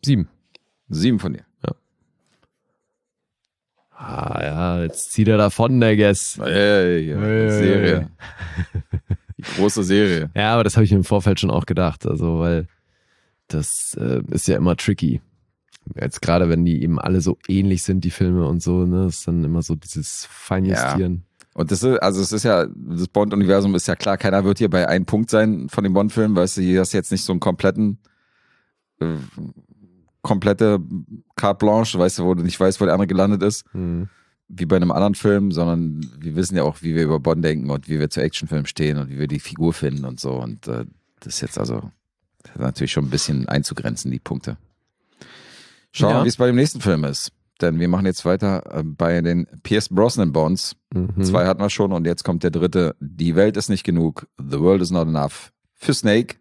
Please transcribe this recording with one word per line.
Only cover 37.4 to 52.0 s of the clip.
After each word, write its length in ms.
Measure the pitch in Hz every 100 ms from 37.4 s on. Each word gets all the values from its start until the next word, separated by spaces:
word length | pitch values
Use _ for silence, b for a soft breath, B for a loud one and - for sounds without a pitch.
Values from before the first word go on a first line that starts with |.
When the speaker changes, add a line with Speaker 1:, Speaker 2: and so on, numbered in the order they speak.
Speaker 2:
denken 260 | 80 78 67
und 200 | 71 67
wie 100 | 76
wir 100 | 76
zu 120 | -
Actionfilmen 440 | 76 - 78 76 71
stehen 320 | - 78 73
und 120 | 69
wie 100 | 67
wir 80 | 73
die 120 | 71
Figur 320 | - - 82
finden 320 | 80 71 69 65
und 140 | 64
so. 120 | 65
Und, 340 | 64 58 55 -
äh, 180 | 60 60 _ _ _
das 160 | 78 -
ist 60 |
jetzt 160 | - -
also, 320 | 58 57 - _ _ _ _ _
das 80 | - -
ist 60 |
natürlich 300 | 64 - 67
schon 140 | - 71
ein 40 |
bisschen 400 | 69 - 71 64
einzugrenzen, 600 | 69 73 - - 58 -
die 80 | 64
Punkte. 380 | - 67 - 57 _ _ _ _ _ B B B B B B B B
Schauen 200 | - 104
wir, 40 | 117
Speaker 1:
Ja. 40 |
Speaker 2:
wie 60 | 127
es 80 | 113
bei 100 | 123
dem 80 | 123
nächsten 240 | 151 -
Film 220 | 104 82
ist. 280 | 73 69 - _ _ _
Denn 200 | 87 82
wir 80 | 87
machen 180 | 90 95
jetzt 180 | 90
weiter, 400 | 85 92 101 95 -
äh, 120 | 50
bei 360 | 78 73 85 87
den 260 | 85 85 - -
Pierce 260 | - 101 -
Brosnan 420 | 92 113 120 90
Bonds. 440 | 73 78 92 - - _
Speaker 1:
Mhm. 300 | 92 90 87
Speaker 2:
Zwei 240 | 95 92 90
hatten 120 | 95
wir 100 | 101
schon 200 | - 101
und 140 | 92